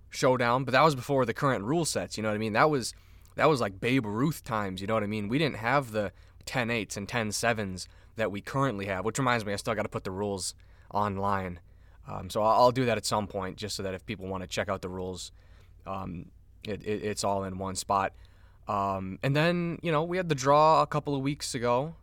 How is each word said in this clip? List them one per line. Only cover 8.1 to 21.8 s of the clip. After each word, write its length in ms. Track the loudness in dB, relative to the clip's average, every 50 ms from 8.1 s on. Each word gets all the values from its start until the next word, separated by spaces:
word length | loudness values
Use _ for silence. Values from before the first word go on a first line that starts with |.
| -4
that 160 | -2 -2 -2
we 80 | -2 -6
currently 460 | -8 -6 -2 -2 0 0 -2 -4 -4
have, 180 | -4 -4 -4 -2
which 140 | -2 -2 0
reminds 260 | 0 0 0 0 -2
me, 80 | -4
I 40 | -6
still 180 | -4 -4 -4 -2
gotta 160 | -2 -2 -4
put 140 | -6 -8 -6
the 60 | -6
rules 440 | -4 -4 -4 -2 -4 -4 -6 -8 -10 -12 -16 -20 -20 -20 -12 -6 -2
online. 680 | 0 0 0 -2 -2 -2 -2 -2 -2 -2 -6 -8 -12 -16 -20 -20 -20 -20 -20 -20 -18 -14
Um, 240 | -12 -10 -10 -8 -4
so 120 | -2 2
I'll, 200 | 2 4 6 6
I'll 100 | 6 6
do 140 | 6 4 2
that 100 | 2 0
at 80 | 0 0
some 220 | 0 0 0 0
point, 320 | -2 -4 -6 -6 -6 -6 -8
just 180 | -8 -8 -6
so 60 | -6
that 100 | -4 -4
if 140 | -6 -6 -6
people 220 | -8 -8 -6 -6 -6
wanna 180 | -6 -6 -6
check 240 | -6 -4 -4 -2 -2
out 100 | -4 -4
the 80 | -4 -6
rules, 420 | -6 -6 -6 -6 -6 -8 -10 -14 -16 -20 -20 -20 -20 -20 -20 -20 -20 -16 -12
um, 440 | -10 -8 -8 -8 -8 -10 -10 -12 -14 -18 -20 -20 -20 -20 -14 -10
it, 180 | -8 -8 -6 -4
it, 180 | -4 -4 -2 -4
it's 180 | -4 -4 -2
all 220 | 0 0 0 0 -2
in 140 | -4 -6 -6
one 180 | -6 -6 -6
spot. 380 | -6 -2 0 2 2 2 0 -2 -8 -20 -20 -20 -20 -20 -20 -20 -12 -6
Um, 520 | -2 -2 0 0 0 0 -2 -4 -6 -6 -4
and 140 | -2 0 2
then, 420 | 2 2 2 2 0 -2 -4 -4 -4
you 100 | -2 0
know, 120 | 0 0 0
we 120 | 0 -2
had 140 | -2 0 0
the 40 | 0
draw 460 | 2 4 6 8 8 8 8 8 6
a 60 | 4
couple 280 | 2 0 -2 -2 -2 -2
of 60 | -2
weeks 340 | 0 -2 -4 -4 -6 -6 -4
ago 420 | -2 0 2 2 2